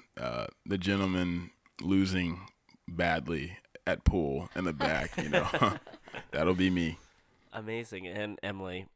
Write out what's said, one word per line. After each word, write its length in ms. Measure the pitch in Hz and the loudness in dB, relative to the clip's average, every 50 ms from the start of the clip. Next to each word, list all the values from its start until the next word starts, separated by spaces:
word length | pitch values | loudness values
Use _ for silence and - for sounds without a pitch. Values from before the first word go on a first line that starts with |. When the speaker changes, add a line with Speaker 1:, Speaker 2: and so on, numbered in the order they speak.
| - _ _ - | -16 _ _ -8
Speaker 1:
uh, 260 | 62 62 60 60 - - - _ - | -6 -4 -4 -4 -6 -8 -10 _ -6
the 100 | - 101 95 | -4 -2 -2
gentleman 720 | 87 98 101 98 98 95 92 90 90 90 87 87 87 85 - _ _ _ _ - | 0 2 2 2 2 2 2 2 0 0 0 -2 -4 -8 -12 _ _ _ _ -6
losing 600 | - 87 98 95 98 95 92 92 90 85 82 90 98 - - _ _ _ _ _ _ | 0 4 6 6 6 4 4 2 2 0 -2 -4 -8 -14 -20 _ _ _ _ _ _
badly 680 | - 87 82 85 85 80 82 73 - 85 73 69 82 98 - - _ - - _ | -6 -2 0 2 2 2 0 0 -2 -2 -2 -4 -6 -10 -14 -18 _ -20 -6 _
at 180 | - 85 - - | -2 -2 2 4
pool 460 | - - 92 78 71 67 73 87 - - | 4 4 4 4 2 0 -2 -4 -4 -4
in 100 | - 92 | -2 -2
the 80 | 87 80 | -2 0
back, 420 | 69 - 80 80 71 73 - - | 0 0 2 2 0 -2 -2 -4
you 140 | - - 76 | -6 -2 0
know. 160 | - - - - - | 2 2 2 2 2
<laughs> 260 | 160 - 101 85 - - - - - - - | 4 4 4 2 0 -6 -14 -20 -20 -18 -14
Speaker 2:
<laughs> 200 | - - - - | -14 -14 -10 -6
Speaker 1:
That'll 240 | - - 80 87 92 | -2 2 2 4 4
be 140 | 90 92 92 | 4 4 4
me. 280 | 90 87 85 80 80 - - - _ _ _ _ _ _ _ _ - | 4 4 2 0 -2 -6 -12 -20 _ _ _ _ _ _ _ _ -12
Speaker 3:
Amazing. 540 | 110 107 110 113 117 117 - 104 95 92 | -10 -8 -6 -6 -6 -6 -8 -10 -10 -10
And 320 | 90 90 107 104 104 104 - - | -8 -6 -6 -6 -6 -6 -6 -6
Emily, 440 | 101 101 95 95 92 90 92 95 - - | -6 -6 -4 -6 -6 -6 -6 -8 -10 -14